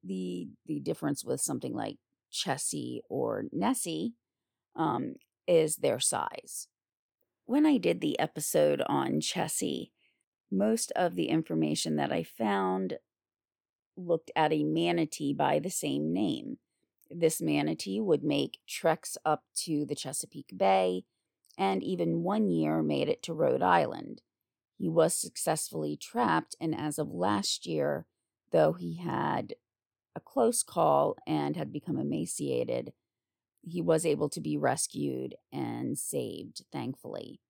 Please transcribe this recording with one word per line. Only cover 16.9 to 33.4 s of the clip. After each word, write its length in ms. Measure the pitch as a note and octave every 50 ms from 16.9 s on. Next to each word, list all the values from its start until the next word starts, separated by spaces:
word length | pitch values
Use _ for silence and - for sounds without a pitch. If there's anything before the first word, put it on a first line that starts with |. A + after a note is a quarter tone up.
| _ _ _ _
This 320 | E3+ F3 E3 D#3+ D#3+ -
manatee 600 | E3+ D#3+ D3 D3 C#3+ D3+ D#3+ D#3 - G3 F#3+ G#3
would 220 | A3 G3 D#3+ - -
make 360 | D3 D3 C#3+ C#3 - - - _ -
treks 500 | - - - E3 D#3+ - - - - - _
up 200 | D#3 D3+ - _ _ _ - -
to 220 | - D#3+ D3 D3
the 100 | C#3+ D3
Chesapeake 560 | - - C#3 C#3 - - - _ E3+ E3 _ F#3+ F#3
Bay 480 | G3 F#3+ F#3+ F#3+ F#3 F#3 - F3+ - _ _ _ _ _ _ _ _ _ - -
and 240 | G3 G3 F#3+ F#3+ -
even 400 | - F#3 F3 E3+ E3 E3 E3 E3+
one 260 | F3 G3+ A3 A3 G3
year 320 | F3 E3 D#3 D#3 D#3+ D#3+
made 260 | D#3+ D3+ D3+ C#3 C#3+ D3
it 160 | - - -
to 100 | - E3
Rhode 280 | D#3 D#3+ C3 B2 C3+
Island. 600 | F3 F#3 F3+ F3 D3+ - - - - - - - _ _ _ _ _ _ _ _ _ _ _ _
He 120 | F#3+ E3+
was 260 | D#3+ E3 D#3+ E3 -
successfully 800 | - - - _ - - D#3 D#3 D#3 - - - D#3+ D#3 D3 D3
trapped, 600 | D3+ - - - A#3 B3 G#3 E3 D#3+ D#3 _ - _
and 160 | - D#3+ D3+
as 240 | - C3+ D3+ D3 -
of 120 | D3+ D3
last 540 | - F3 F3 G3 G#3 G3+ G3 - - - -
year, 420 | F3 E3 D3+ C#3+ D3 C#3+ - - _ _ _ _ _ _ _ _ _
though 220 | - E3+ D#3 D#3 E3
he 240 | F3 F3+ E3+ E3 E3+
had 560 | F3+ E3 - - - D3+ - - - - - _ _ _ _ _ _ _ _ _ _ _ _
a 60 | -
close 440 | _ - - C4+ A#3+ A3+ A#3+ - -
call 520 | - - F3 E3 D#3 C#3+ C#3 D3 D3+ - - -
and 300 | - D#3 D3+ D3 C#3+ D3+
had 160 | F3 - -
become 260 | - D3+ - - D#3 C3+
emaciated, 960 | D#3 C#3+ D#3 D#3 E3 E3+ - - D3 C#3 C3 B2 B2 - A#2+ A#2+ - - - _ _ _ _ _ _ _ _ _